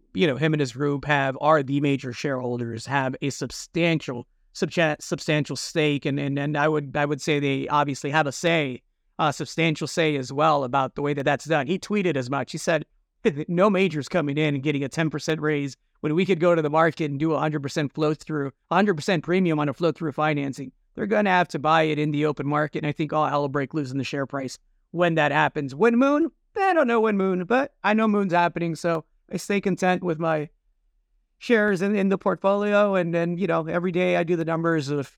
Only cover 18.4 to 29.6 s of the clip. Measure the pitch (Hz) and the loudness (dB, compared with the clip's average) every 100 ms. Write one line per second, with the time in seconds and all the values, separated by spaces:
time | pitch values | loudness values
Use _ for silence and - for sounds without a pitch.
18.4 | 139 - - 170 208 165 143 180 - 180 | -6 -8 -2 2 2 0 0 -2 2 2
19.4 | 180 151 147 131 170 - 160 139 151 147 | 2 0 -2 0 -2 0 -6 -2 0 0
20.4 | 139 131 131 - _ - 214 208 208 185 | -4 -8 -12 -16 _ -6 -2 2 2 2
21.4 | 175 156 151 160 160 147 151 147 151 151 | 2 0 2 2 2 0 0 0 -2 -2
22.4 | 143 147 151 156 147 143 156 156 147 143 | -2 -2 -2 -2 -4 -4 -2 0 0 0
23.4 | 143 139 135 160 135 135 123 143 135 143 | -2 -2 -4 -4 -4 -4 -4 -4 -4 -4
24.4 | 131 - _ _ _ 165 175 160 147 143 | -8 -10 _ _ _ 0 2 4 4 4
25.4 | 147 151 139 135 226 233 277 294 339 - | 2 0 -6 2 2 4 4 4 0 -4
26.4 | _ 453 392 339 254 233 220 202 190 180 | _ -2 2 2 2 2 2 2 2 0
27.4 | 175 247 277 _ 196 214 220 208 196 170 | 0 0 0 _ 0 2 4 2 2 2
28.4 | 175 170 170 160 170 165 - _ - - | 2 0 -4 -2 -2 -2 -4 _ -10 -8
29.4 | - 202 | -2 -2